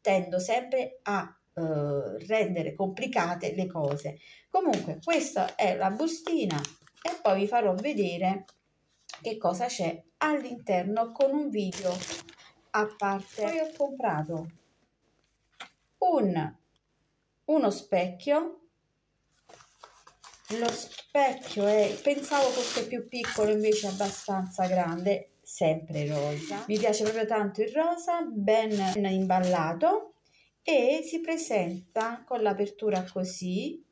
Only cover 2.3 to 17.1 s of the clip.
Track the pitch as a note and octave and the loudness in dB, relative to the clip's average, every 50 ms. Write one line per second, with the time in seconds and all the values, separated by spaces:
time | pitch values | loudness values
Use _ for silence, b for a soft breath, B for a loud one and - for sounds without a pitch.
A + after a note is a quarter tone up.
2.3 | G#3+ A3 G#3 F3+ F3+ E3+ D#3+ - D3+ - G3 F#3+ F#3+ - - - - G#3+ F3 E3+ | 2 2 2 2 0 -2 -2 -4 -4 -4 -4 -4 -2 -4 -6 -2 0 0 0 0
3.3 | F3 F3+ F#3 F3+ - F#3 F#3 F3+ F3+ E3 D3 C#3+ C#3+ D3 - D3+ D3+ B B B | -2 -4 -4 -6 -4 -2 -4 -4 -2 -2 -2 -2 -2 -2 -6 -8 -10 B B B
4.3 | B B B B - F4+ F#4+ E4 A3+ F#3 - - D#3 - - - E4+ D#4 - - | B B B B 0 0 2 2 0 0 0 -4 -8 -8 -2 0 0 0 0 0
5.3 | - G#3 F#3 - - - - F#3+ - - F#3 F#3+ G3 A3+ D4 E4 E4 - - - | 0 0 -2 -2 0 0 0 2 2 2 0 0 0 0 -2 -2 -2 -4 -4 -2
6.3 | E4+ D#4 A#3+ F#3+ D#3+ C#3+ C#3+ - - _ - - _ - - - F4 - - G#3+ | -2 0 0 0 -2 -2 -4 -6 -12 _ -20 -20 _ -8 -6 -6 -6 0 2 2
7.3 | F#3+ G3 G3+ G3+ A#3+ A#3+ A3+ G3+ F3+ F#3 G#3+ D4 D4 G#3 G3 F3 E3+ F3 F#3 F#3 | 2 4 2 2 2 2 2 2 0 0 -2 -2 0 0 0 0 0 0 0 0
8.3 | F#3+ G3 - - - _ _ _ _ _ _ _ _ _ _ _ - - - A3 | 0 0 -6 -14 -20 _ _ _ _ _ _ _ _ _ _ _ -20 -10 -6 -6
9.3 | A3 A3 - F3+ F3+ F#3 A#3+ B3 - - F3+ E3 E3 - - _ _ _ - D#4 | -6 -2 -2 -2 0 0 -2 -4 -2 -2 -2 -2 -2 -6 -12 _ _ _ 0 0
10.3 | D4+ C#4+ C4 B3+ A#3+ A#3 - - G3 F3+ F3+ F#3+ G#3 A3 A#3 A#3 A3+ - C#4 C4+ | 0 0 -2 -4 -10 -12 -2 0 0 2 2 0 0 0 -2 -2 2 2 2 4
11.3 | C#4 D4 D4+ C#4 G#3 G#3+ G3+ F#3 F#3+ - - F3+ F3+ F#3 F3+ - - - - B | 4 2 -2 -2 -2 -2 -2 -2 -4 -2 -2 -2 -2 -2 -6 -8 -10 -10 -12 B
12.3 | B B B B B B _ _ _ A3 G#3 G#3+ G#3 - G3+ G3+ G3 G3 G3 - | B B B B B B _ _ _ -2 -2 -2 -4 -4 -2 -2 -2 -2 -6 -10
13.3 | - - G#3 G#3 E4 E4 D#4 D#4 D#4 - C#4+ C#4 C4+ C4 A#3+ G#3+ E3+ D3+ D#3 D3+ | -8 -4 -4 -2 0 -2 -2 -4 -2 -2 -2 -2 -2 -2 -2 -2 0 -2 -2 -4
14.3 | E3 D#3+ E3 E3 - - _ _ _ _ _ _ _ _ _ _ _ _ _ _ | -6 -6 -8 -10 -14 -20 _ _ _ _ _ _ _ _ _ _ _ _ _ _
15.3 | _ _ _ _ _ _ - - _ _ _ _ _ _ - F#4 E4+ C#4+ A3+ F#3+ | _ _ _ _ _ _ -20 -20 _ _ _ _ _ _ 2 4 4 4 4 4
16.3 | F3 E3 D3+ D3+ - _ _ _ _ _ _ _ _ _ _ _ | 2 0 -2 -2 -6 _ _ _ _ _ _ _ _ _ _ _